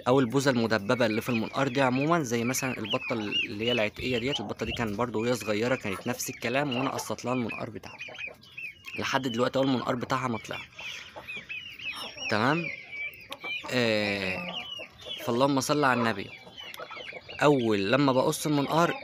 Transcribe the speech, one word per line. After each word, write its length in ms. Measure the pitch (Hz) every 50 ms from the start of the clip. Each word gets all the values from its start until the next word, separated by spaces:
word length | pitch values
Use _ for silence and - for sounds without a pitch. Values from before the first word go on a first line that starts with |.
| - -
او 120 | 127 139
البوزه 320 | 135 110 120 139 131 139
المدببه 540 | 127 120 113 107 110 107 101 101 127 117 123
اللي 160 | 110 107 113
في 80 | - -
المنقار 380 | 123 113 107 - - 131 139 135
دي 140 | 123 139
عموما، 420 | 135 127 123 131 143 156 170 170 147
زي 200 | 113 120 117 117
مثلا 340 | 120 127 - 139 131 120 -
البطه 360 | 107 101 101 127 - - 123
اللي 520 | 113 107 101 98 - - 90 92 104 110
هي 60 | 120
العتقيه 460 | 123 120 107 107 - - 113 127 127 117
ديت، 220 | 113 135 147 -
البطه 260 | 107 104 117 - 113
دي 60 | 110
كان 240 | 117 - 120 110 101
برضو 260 | 104 120 120 107 107
وهي 140 | 113 120 127
صغيره 400 | 107 95 107 104 104 113 127 131
كانت 320 | 120 - 104 95 - - 120
نفس 220 | 123 - - -
الكلام، 460 | 131 - - 117 120 135 147 147 120
وانا 140 | 123 131 135
قصت 360 | - 117 - - 110 - -
لها 80 | 120 127
المنقار 360 | 127 120 104 - - - 110
بتاعها 280 | 110 123 - - - - - - - - - - - - - - - - - - - - - - - -
لحد 280 | 104 - 135 135 131 135
دلوقتي 320 | 110 113 123 127 - 131
اهو 40 | 135
المنقار 320 | 135 131 117 - - 127
بتاعها 320 | 120 120 - 139 127 127 127
ما 100 | 117 107
طلع. 200 | - - - - - - - - - - - - - - - - - - 1077 1077 - - - - - - - - - - - - - - - - - -
تمام، 340 | 113 104 113 131 151 170 165 156 - - - - - - - - - - - - - - - - - - - -
آه 680 | 127 127 120 113 110 107 104 104 101 98 98 95 95 92 - 90 90 - - - - - - - - - - - - - -
فاللهم 340 | - 117 120 135 143 143 135
صل 220 | 123 - 147 147 147
على 160 | 131 123 120
النبي. 300 | 117 113 107 98 95 - - - - - - - - - - - - - - - - - - - - - - - -
اول 480 | 147 147 135 117 113 107 101 95 98
لما 200 | 123 135 147 139
بقص 340 | 127 127 120 147 151 - -
المنقار 480 | 156 151 143 139 123 160 160 170 156 - -